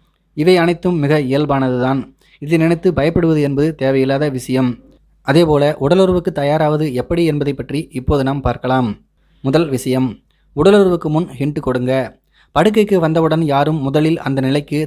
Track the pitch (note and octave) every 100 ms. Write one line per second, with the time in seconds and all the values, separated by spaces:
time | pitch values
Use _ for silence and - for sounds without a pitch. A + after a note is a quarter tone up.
0 | _ _ _ - D#3+ F3+ E3+ E3+ F#3 E3+
1 | C#3+ D3+ C3 C#3 D3 C#3 C3 B2+ B2+ C3+
2 | - _ _ _ D3 E3 D#3+ E3 F#3+ C#3+
3 | D3 E3 E3+ D#3 C#3+ C3+ D#3 D#3 C3+ C3+
4 | C3 C#3 D3 C3 B2 B2+ B2+ A#2 - _
5 | _ _ - D3 E3 D3 C#3+ D3+ C3 F#3
6 | F#3 F3+ F3+ D#3 C#3+ D#3 D#3 D3+ D#3 B2
7 | A#2+ E3+ E3 D3 C#3+ C3+ B2 C#3 D3 B2+
8 | C3 D3 C3 C#3 B2+ A#2 B2+ C3 A#2+ -
9 | _ _ _ _ C3+ C#3 D#3+ B2+ C3+ B2+
10 | B2+ G2+ _ _ _ C#3 F3 G3+ F#3+ E3+
11 | D#3 D#3 F3+ C3 C#3 D3 C3+ B2+ B2 C3
12 | A#2 - _ _ _ D3 G#3+ G#3+ G3+ F#3+
13 | D#3+ D#3+ D#3+ D#3+ D#3 C#3 D3+ D#3 C3+ D3
14 | D#3 E3 C3+ C3+ C3 C#3+ C#3+ D3